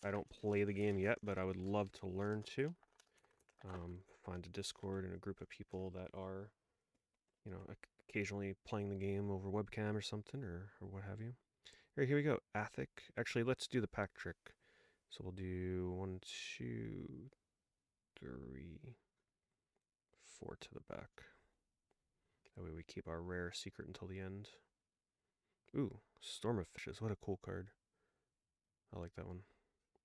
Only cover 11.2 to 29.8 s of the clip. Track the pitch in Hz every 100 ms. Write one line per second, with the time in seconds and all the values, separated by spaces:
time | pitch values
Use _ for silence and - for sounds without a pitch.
11.2 | 113 123 _ _ - - - - 131 147
12.2 | 147 117 _ 104 107 - 135 - - -
13.2 | 117 120 117 127 - 127 101 - 98 -
14.2 | 90 - - - _ - - _ - -
15.2 | 92 92 92 92 92 92 90 90 95 92
16.2 | - - - - 120 113 110 95 - -
17.2 | 135 _ _ _ _ _ _ _ _ -
18.2 | 65 62 64 65 85 80 127 113 _ _
19.2 | _ _ _ _ _ _ _ _ _ _
20.2 | - - - - - - - 50 - -
21.2 | - - _ _ _ _ _ _ _ _
22.2 | _ _ - - 85 80 - - - 82
23.2 | 87 90 87 - 98 - - 92 95 95
24.2 | 95 98 107 - _ _ _ _ _ _
25.2 | _ _ _ _ - - 113 101 _ -
26.2 | - - - 110 85 - - - 110 101
27.2 | - 92 - 92 92 _ _ _ _ _
28.2 | _ _ _ _ _ _ - 95 87 -
29.2 | 92 90 - _ _ _